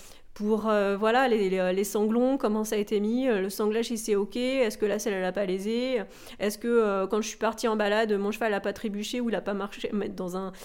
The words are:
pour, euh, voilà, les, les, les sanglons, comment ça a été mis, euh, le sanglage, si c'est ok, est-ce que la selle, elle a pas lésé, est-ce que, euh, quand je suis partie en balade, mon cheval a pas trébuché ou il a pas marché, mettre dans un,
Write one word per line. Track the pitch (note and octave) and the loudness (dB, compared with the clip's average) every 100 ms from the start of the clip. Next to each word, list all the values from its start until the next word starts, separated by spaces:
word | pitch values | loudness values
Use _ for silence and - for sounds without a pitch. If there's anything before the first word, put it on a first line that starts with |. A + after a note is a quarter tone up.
| - - - - | -18 -18 -18 -4
pour, | G#3 G#3+ G#3+ | 0 2 2
euh, | G#3+ G3 G3 | 2 2 2
voilà, | A3 A#3+ C4 | 2 4 4
les, | A3+ F#3+ | 4 2
les, | F#3+ F3+ | 2 2
les | F#3+ | 2
sanglons, | G#3+ A3 G#3+ A3+ B3+ C#4 | 0 0 2 4 4 2
comment | A3+ G#3+ | 2 0
ça | A3 G#3+ | 0 -2
a | |
été | G#3 G#3 | 0 0
mis, | G#3 A#3+ C4 | 2 2 2
euh, | G#3 | 2
le | F#3+ | 0
sanglage, | G3 G#3+ A3 A#3 | 0 0 0 -2
si | A3+ | -4
c'est | - G3+ | 0 0
ok, | G#3 A#3+ | 0 -2
est-ce | B3+ C4+ A3+ G#3+ | 0 2 2 2
que | G#3 | 0
la | G#3 | 0
selle, | A3 | -2
elle | G3 F#3 | -2 -2
a | |
pas | F3+ G3+ | -2 -2
lésé, | F#3 G3+ A#3 B3+ B3 F#3+ - - - | -2 -2 -2 0 -2 -4 -12 -18 -4
est-ce | G#3 G#3+ | -4 -2
que, | A#3 | 2
euh, | A#3 G#3+ G3 F#3+ | 4 4 2 0
quand | G#3+ | -2
je | A3 | -2
suis | - | -2
partie | A3 A3 A#3 | -2 0 0
en | A3 | 2
balade, | G#3 G#3 A3+ | 2 2 2
mon | G3+ G3+ | 0 0
cheval | G#3+ A3+ | -2 -2
a | G3 | 0
pas | G3+ | -2
trébuché | G#3 A3+ G3+ G#3 B3 | -4 -6 -6 -4 -2
ou | A#3 | 0
il | G3 | -2
a | |
pas | - | -2
marché, | G3+ G3+ - A#3 | -4 -6 -6 -4
mettre | G#3 G3 F#3+ | -2 -4 -4
dans | F#3 F#3 | -6 -4
un, | F#3+ F#3+ | -6 -10